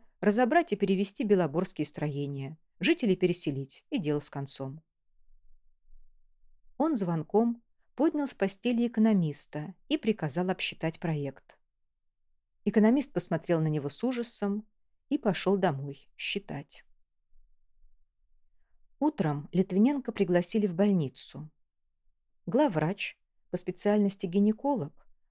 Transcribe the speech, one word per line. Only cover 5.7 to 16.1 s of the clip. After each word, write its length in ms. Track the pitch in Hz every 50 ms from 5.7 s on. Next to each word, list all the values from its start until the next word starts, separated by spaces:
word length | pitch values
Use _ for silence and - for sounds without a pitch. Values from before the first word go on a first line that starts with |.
| _ _ _ - - - - - _ _ _ _ _ _ _ - - _ _ - - -
Он 160 | 285 330 302
звонком 680 | 214 196 170 165 160 151 - - 214 240 233 233 - _ _ _ _ _ _ -
поднял 320 | - 285 330 - 294 285
с 60 | - -
постели 540 | - 196 185 - - - 240 247 233 240
экономиста 880 | 233 240 214 220 226 214 185 170 151 143 - - - - 147 151 185 - _ _
и 100 | - 294
приказал 520 | 302 - 226 214 - 160 143 - 175 180 185
обсчитать 500 | 180 - - - - - 165 165 160 -
проект. 600 | - 170 156 147 143 135 135 - _ _ - _ _ _ _ _ _ _ _ _ _ _ _ _ _ _ _ _ _ _ _ _ -
Экономист 480 | 208 - 220 208 220 254 294 - - -
посмотрел 480 | 175 - - 175 156 - - 170 160
на 60 | 160
него 220 | 156 151 151 135 143
с 140 | - - 233
ужасом 600 | 254 254 240 233 - - - 202 202 202 214 - _ _ _ _ _ _ _ _ -
и 80 | 277
пошёл 400 | 302 - 214 170 - - 185 202
домой 520 | 190 190 175 139 135 143 143 143 - - _